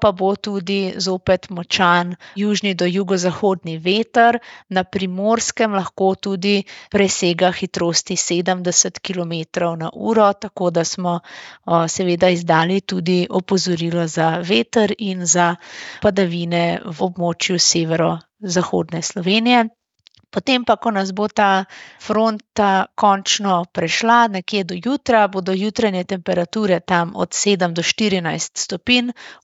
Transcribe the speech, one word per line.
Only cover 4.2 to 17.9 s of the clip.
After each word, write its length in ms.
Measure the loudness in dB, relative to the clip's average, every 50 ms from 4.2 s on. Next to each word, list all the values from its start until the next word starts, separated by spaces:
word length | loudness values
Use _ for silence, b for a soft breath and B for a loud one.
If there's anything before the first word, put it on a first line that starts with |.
| 4 4 4 2 B B B B B B
na 140 | -2 -2 -2
Primorskem 920 | -2 -4 -4 -4 -4 -4 -2 0 2 2 0 0 -4 -2 0 0 0 0
lahko 360 | -2 -4 -4 -4 0 0 0 0
tudi 400 | 0 -4 -4 -4 0 2 2 2 2 0 B B B B B
presega 600 | 2 2 2 2 2 0 0 0 2 4 2 2
hitrosti 640 | 2 0 -6 -6 -4 -2 -2 0 0 -2 -2 -4 -4 -4
sedemdeset 800 | -2 -2 0 0 0 0 -2 -2 -2 -2 0 0 0 -2 -4 -10
kilometrov 760 | -10 -8 -6 -6 -4 -4 -4 -6 -6 _ -4 -2 -2 -2 -2 -4
na 100 | -6 -8 -8
uro, 340 | -6 -2 2 4 6 6 4 4
tako 360 | 0 -8 -12 -6 -2 -2 0
da 140 | 2 0 -2
smo, 360 | -2 -4 -4 -2 -2 -2 -2 B B B B B B B B B
a, 220 | 0 2 2 2
seveda 420 | 0 -2 -2 0 0 2 4 4 4
izdali 520 | 2 2 2 2 4 4 4 2 0 -2
tudi 380 | -2 -2 -4 -2 0 0 2 2 0 0
opozorilo 760 | -2 -4 -2 0 0 0 0 0 -2 -2 -2 -2 -2 -2 -2
za 220 | -2 0 0 0 0 0 -2 -2
veter 500 | 0 0 -2 -2 0 2 2 2 2 0 -4
in 260 | -6 -6 -6 -4 -2
za 300 | 0 2 2 2 2 0 -4 B B B B B B B B
padavine 640 | 0 2 2 2 0 0 0 -4 -2 0 0 0 0 0 -2 -4 -6
v 160 | -10 -6 -4 -4 -4
območju 500 | -4 -2 -4 -4 -2 -2 -2 -2 0 2
severozahodne 1400 | 2 2 2 0 0 0